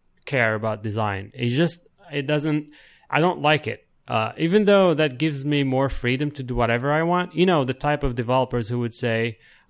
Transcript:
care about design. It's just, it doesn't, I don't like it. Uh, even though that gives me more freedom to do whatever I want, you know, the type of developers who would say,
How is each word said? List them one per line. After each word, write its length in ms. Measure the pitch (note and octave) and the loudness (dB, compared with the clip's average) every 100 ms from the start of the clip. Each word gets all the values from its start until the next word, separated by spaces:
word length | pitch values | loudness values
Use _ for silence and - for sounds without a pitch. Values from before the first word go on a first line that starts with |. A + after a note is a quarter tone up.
| _ _ - | _ _ -6
care 280 | C3+ A2+ | -2 0
about 280 | G#2+ A2 G#2 | 0 -4 -4
design. 500 | G#2+ G#2+ G#2+ G2 G2+ | -4 -2 -2 -4 -8
It's 200 | B2+ A#2+ | -6 -2
just, 260 | C3 E3+ - _ _ - | 0 0 -2 _ _ -10
it 140 | D3 C#3 | -6 -2
doesn't, 420 | D3+ D#3 D3+ D3+ - - _ - | -2 0 -2 -4 -14 -20 _ -4
I 100 | D3 | 0
don't 200 | F3 D3 | 2 2
like 260 | D3 D3+ A2+ | 2 0 -2
it. 220 | G#2+ _ _ - | -10 _ _ -4
Uh, 260 | A#2 A2 - | -2 -2 -2
even 300 | E3 G#3 G3+ | 2 4 6
though 280 | G3+ F#3 | 6 4
that 240 | D3 D3+ B2+ | 4 0 0
gives 260 | D#3 C#3 | -4 -2
me 180 | C#3+ D3 | -2 0
more 260 | C#3 C3 C3+ | 2 2 0
freedom 420 | - A#2+ C3 D3 | 0 -2 0 -2
to 100 | D3 | -6
do 120 | B2+ | -4
whatever 380 | A#2+ A#2 A#2+ C#3 | 0 0 0 0
I 100 | D3+ | 0
want, 320 | E3 F3+ F3 | 0 0 -2
you 120 | D#3 F#3 | 2 4
know, 180 | D#3+ | 4
the 100 | B2+ | 2
type 280 | B2+ D3 D3 | -2 -2 0
of 120 | C#3 | -2
developers 540 | A#2+ A#2 B2+ B2 A#2+ G#2+ | -2 0 0 0 -2 -4
who 100 | A#2+ | -4
would 140 | A#2 | -4
say, 440 | - A#2+ A2+ A#2 - _ _ | -4 -2 -2 -2 -6 _ _